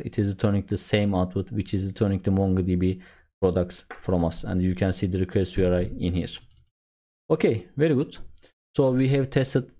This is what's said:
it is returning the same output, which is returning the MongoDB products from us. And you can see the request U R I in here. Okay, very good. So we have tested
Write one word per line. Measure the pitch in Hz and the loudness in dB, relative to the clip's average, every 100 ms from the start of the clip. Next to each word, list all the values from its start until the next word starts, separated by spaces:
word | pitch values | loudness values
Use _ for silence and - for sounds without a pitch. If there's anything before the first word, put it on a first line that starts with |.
it | - - | -4 -2
is | 101 | -2
returning | 98 107 101 98 | 0 0 0 -2
the | 98 | -6
same | - 107 104 | -2 0 2
output, | 95 90 98 92 | 2 0 -2 -4
which | 101 - | -6 -4
is | 98 92 | -4 -4
returning | 92 104 95 | -2 0 0
the | 104 | 0
MongoDB | 98 98 95 92 90 92 92 - - _ _ | 2 2 2 2 2 0 -2 -8 -20 _ _
products | 92 90 90 - - - | 0 2 -2 -6 -16 -10
from | - 92 82 | -2 0 0
us. | - | -2
And | - 92 | -4 0
you | 92 | 0
can | 90 98 | 0 0
see | 92 98 | 0 -2
the | 92 | -2
request | 92 104 92 - | 0 0 -2 0
U | 90 | 2
R | |
I | 90 92 - | 2 0 -4
in | 90 | -2
here. | 90 85 - - - _ _ _ _ _ _ - | -2 -4 -10 -20 -20 _ _ _ _ _ _ -4
Okay, | 160 190 113 - - | 0 2 0 -4 0
very | 160 | 2
good. | 131 151 - - - - _ _ - | 2 0 -6 -16 -16 -20 _ _ 0
So | 135 | 2
we | 127 131 | 4 2
have | 139 131 | 2 2
tested | 143 131 135 127 - | 0 2 0 -2 -8